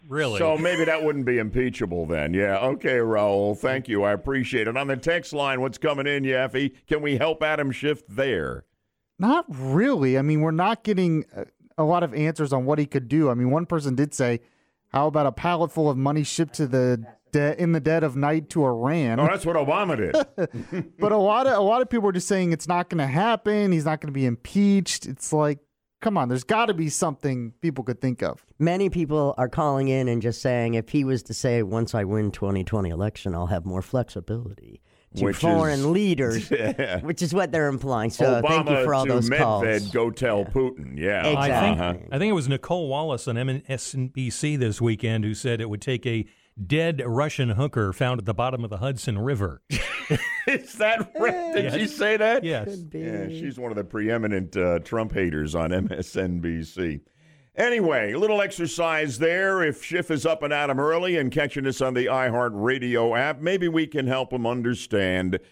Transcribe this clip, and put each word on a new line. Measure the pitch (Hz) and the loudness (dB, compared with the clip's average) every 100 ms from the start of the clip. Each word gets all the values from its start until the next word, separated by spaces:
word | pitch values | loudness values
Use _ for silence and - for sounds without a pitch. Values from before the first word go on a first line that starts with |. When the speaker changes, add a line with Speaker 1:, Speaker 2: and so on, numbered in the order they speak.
| 160 | -6
Speaker 1:
Really? | 139 143 107 | -2 -2 2
Speaker 2:
So | 165 156 | 2 2
maybe | 170 170 | 0 2
that | 160 160 | 2 2
wouldn't | 156 147 127 | 0 0 0
be | 123 | 0
impeachable | 107 120 127 117 101 87 80 | 0 0 -2 -2 -4 -2 -2
then. | 82 76 | -2 0
Yeah, | 90 101 98 | 2 2 2
okay, | 127 135 156 123 | 0 0 0 0
Raul. | 113 110 104 101 101 104 | 2 2 2 2 0 0
Thank | 131 131 127 | -2 -2 -2
you. | 104 | 0
I | 101 | 2
appreciate | 101 135 135 127 123 110 | 0 0 -2 0 0 0
it. | 120 | -2
On | 139 | -2
the | 131 | -2
text | 156 170 165 | 0 -2 -2
line, | 147 139 131 | -4 -2 0
what's | 131 - | -2 0
coming | 160 139 139 | -2 0 0
in, | 143 | 0
Yaffe? | 135 127 131 131 139 - _ | 2 0 0 0 -2 -4 _
Can | 151 | -2
we | 147 131 | 0 0
help | 156 160 | 0 2
Adam | 156 151 139 | 0 0 -2
Schiff | 120 143 147 - | -2 -2 -2 -6
there? | 101 139 101 71 60 - _ _ _ _ _ | -2 0 0 -2 -6 -12 _ _ _ _ _
Speaker 3:
Not | 196 311 330 | 2 2 0
really. | 135 131 143 254 240 135 131 | -6 0 2 4 4 4 4
I | |
mean, | 143 151 | 2 2
we're | 160 | 2
not | 160 190 226 | 2 0 0
getting | - 190 180 160 - - | 0 2 2 2 -2 -10
a, | - _ _ - | -12 _ _ -2
a | |
lot | 156 175 | 2 2
of | 170 | 0
answers | 120 151 156 147 | 0 -2 0 0
on | 135 | 0
what | 127 151 | 2 0
he | 147 | 2
could | 139 120 | -2 0
do. | 147 147 | 2 4
I | |
mean, | 120 123 | 4 2
one | 147 170 | 2 0
person | 165 143 | -2 0
did | 123 147 | 0 0
say, | - 127 117 _ _ _ _ _ | 0 0 0 _ _ _ _ _
"How | 135 151 | 0 2
about | 151 143 | 2 0
a | |
pallet | 120 170 175 160 | 0 -2 0 0
full | - 151 | 2 2
of | 131 | 2
money | 139 151 | 2 2
shipped | 143 - 160 | 0 -2 -2
to | - 147 | 0 0
the | 131 127 120 113 - _ | 2 4 2 -2 -18 _
de-, | 147 147 156 | 0 2 2
in | 170 | 2
the | 165 | 2
dead | 147 165 | 2 2
of | 151 127 | 2 0
night | 143 160 151 | 0 0 -2
to | 170 | 2
Iran?" | 139 120 123 170 131 117 | 2 2 0 2 2 4
Speaker 2:
Oh, | 160 | 2
that's | 190 | 2
what | 165 165 | 0 0
Obama | 135 170 196 139 | 2 0 0 0
did. | 95 311 277 - 170 - - 185 170 | 2 0 0 -2 -4 -6 -8 -8 -8
Speaker 3:
<laughs> | - | -2
But | 208 | 2
a | 214 | 4
lot | 196 220 269 | 4 4 4
of, | 220 | 4
a | |
lot | 202 233 | 4 2
of | 262 | 2
people | 240 208 | 0 0
are | |
just | 180 - | 0 0
saying | 196 180 | 0 2
it's | 165 147 | 0 0
not | 175 175 | -2 0
gonna | 170 135 | -2 0
happen. | 139 214 233 208 214 202 | 2 2 2 2 2 4
He's | 170 | 2
not | 151 156 | 2 -2
gonna | 151 | -4
be | 139 | 0
impeached. | 131 117 - 196 202 196 180 - | 0 0 -4 2 4 4 2 -6
It's | - 135 - | -8 -10 -2
like, | 151 151 143 _ _ _ _ | 0 2 -2 _ _ _ _
come | 226 196 | -2 0
on, | 123 | 0
there's | 127 | -2
gotta | - 220 233 | 0 2 2
be | 175 160 | 0 -2
something | - 170 143 143 127 117 - | 0 -2 -2 -4 -4 -6 -4
people | 165 139 | -4 -2
could | 127 120 | -4 -2
think | 131 120 | -2 -2
of. | 82 - _ _ | -4 -4 _ _
Speaker 4:
Many | 165 185 196 | 0 2 0
people | 170 156 151 143 - | 0 0 2 0 0
are | 127 | -2
calling | 139 151 135 135 | 0 0 2 2
in | 131 127 | 2 2
and | 120 | 0
just | 117 117 | -2 -2
saying | 131 123 117 | 0 0 2
if | 117 110 | 0 0
he | 151 | -2
was | 135 127 | 0 -2
to | - | -4
say, | 113 131 120 | -4 0 0
"Once | 104 110 117 | 0 -2 0
I | 113 | -2
win | 95 107 107 | 0 0 0
twenty | - 98 98 | -2 -2 -2
twenty | 90 110 92 | -2 -2 -2
election, | 82 104 - 101 | -2 -4 -4 -6
I'll | 85 87 | -4 -2
have | 90 90 | -4 -4
more | 92 | -6
flexibility | 92 127 113 101 85 113 117 101 57 - _ _ _ - | -2 -4 -4 -8 -8 -8 -8 -14 -20 -20 _ _ _ -4
to | |
Speaker 2:
Which | 101 - | -2 0
Speaker 4:
foreign | 165 165 160 143 | 2 2 2 0
Speaker 2:
is | 143 | 2
Speaker 4:
leaders," | 180 208 165 127 113 101 | 2 2 2 0 -2 -2
Speaker 2:
<laughs> | |
Yeah. | 127 107 - 131 90 | -2 0 -2 -2 -2
Speaker 4:
which | 143 170 | -4 -4
is | 175 | -2
what | 175 185 | 0 0
they're | 165 147 | 0 0
implying. | 139 135 117 110 | 0 -2 -2 -2
So | - 147 123 | 0 2 2
thank | 147 160 147 | 2 2 2
you | |
Speaker 2:
Obama | 139 | 0
Speaker 4:
for | 131 | 2
all | 135 131 | 2 2
Speaker 2:
to | |
Speaker 4:
those | 123 117 | 2 2
Speaker 2:
Medved, | 143 | 2
Speaker 4:
calls. | 127 107 113 107 101 | 2 2 2 0 0
Speaker 2:
go | 120 117 | 0 0
tell | 107 127 104 | 0 0 0
Speaker 4:
Yeah. | 101 | 0
Speaker 2:
Putin. | 135 131 - 67 69 | 0 -2 -4 -12 -4
Yeah. | 87 101 139 | -2 0 2
Speaker 4:
Exactly. | 147 143 131 | 2 2 2
Speaker 1:
I | |
think, | - 82 | 2 2
Speaker 2:
Uh-huh. | 87 87 82 | 0 -4 -4
Speaker 1:
I | 135 | -2
think | 208 | 0
it | |
was | 196 131 | 0 0
Nicole | 135 - 180 151 | -4 -2 -4 -2
Wallace | 135 160 123 - | -4 -4 -4 -4
on | 120 | -4
M | 131 131 - | -2 -4 -6
S | 131 - | -8 -6
N | 135 127 | -6 -6
B | 135 127 | -4 -6
C | - 151 147 | -2 -2 0
this | 120 104 | 0 0
weekend | 113 110 113 110 | 0 0 0 0
who | 107 | -2
said | 107 131 117 | -2 -2 -2
it | 113 | -4
would | 104 | -6
take | - 127 127 | -4 -4 -2
a | 113 104 _ _ - | -4 -4 _ _ -12
dead | 92 151 165 151 123 | -2 0 0 -2 -2
Russian | 117 151 - 127 | 0 0 0 0
hooker | 101 143 - 101 | 2 0 0 -2
found | 92 127 127 | 0 -2 -2
at | 101 | -4
the | |
bottom | 101 123 127 | -2 -2 -2
of | 117 | -6
the | 101 | -4
Hudson | 127 127 - 104 | -4 -4 -4 -2
River. | 120 131 98 67 _ | -2 -2 -2 -6 _
<laughs> | 147 - - - 151 - - - | -4 -4 -6 -2 -2 -2 -4 -2
Speaker 2:
Is | 269 - | -2 -4
that | - 214 226 208 311 | -2 0 2 -2 0
right? | 240 359 339 | 0 0 -2
Did | 330 | -2
Speaker 1:
Yes. | - | 0
Speaker 2:
she | 151 214 | 0 -2
say | - 208 220 | 0 0 4
that? | 214 240 | 4 2
Speaker 1:
Yes. | 170 143 107 | 0 -2 -4
Speaker 4:
Could | 196 165 | -8 -10
be. | 160 | -10
Speaker 2:
Yeah, | 160 107 98 | -8 -6 -6
she's | 160 156 120 | -6 -8 -8
one | 120 | -6
of | 104 | -4
the | |
preeminent, | 92 113 107 117 107 98 90 98 | -4 -2 0 0 0 0 -2 0
uh, | 90 87 | 2 2
Trump | - 117 110 | 0 -4 -2
haters | 98 90 76 76 | 0 0 0 -2
on | 85 82 | 0 0
M | 90 92 | 0 -2
S | 76 90 98 | -4 -6 -2
N | 92 87 | -2 -2
B | 85 82 | -4 -4
C. | 80 - 87 73 _ _ _ _ _ - | -8 -4 -4 -4 _ _ _ _ _ -2
Anyway, | 233 240 175 139 104 | 0 2 2 2 0
a | 123 | 0
little | 208 208 | 0 2
exercise | 196 196 165 - 165 160 151 117 | 0 -4 -6 -2 0 0 -2 0
there. | 160 175 190 190 | 0 2 0 2
If | 160 - | 0 -2
Schiff | - 165 170 | -4 -4 -2
is | 156 | 0
up | 156 160 | 0 0
and | 147 | -2
at | 147 147 | -2 0
'em | 135 | 0
early | 147 165 185 175 | 2 0 0 0
and | 131 | 0
catching | 147 143 - 135 | -2 -2 -2 -4
us | 127 | 0
on | 131 | 0
the | 127 127 | 0 0
iHeartRadio | 131 127 117 120 104 110 135 123 117 117 117 | 0 0 0 -2 0 0 0 0 2 2 2
app, | 139 139 | 0 -2
maybe | 156 190 175 | -2 0 0
we | 160 160 | 0 0
can | 151 131 | -2 0
help | 131 127 | 0 -2
him | 123 117 | -2 -2
understand | 123 117 120 - 104 95 92 92 92 - | 0 -2 -2 -2 0 2 2 0 -2 -4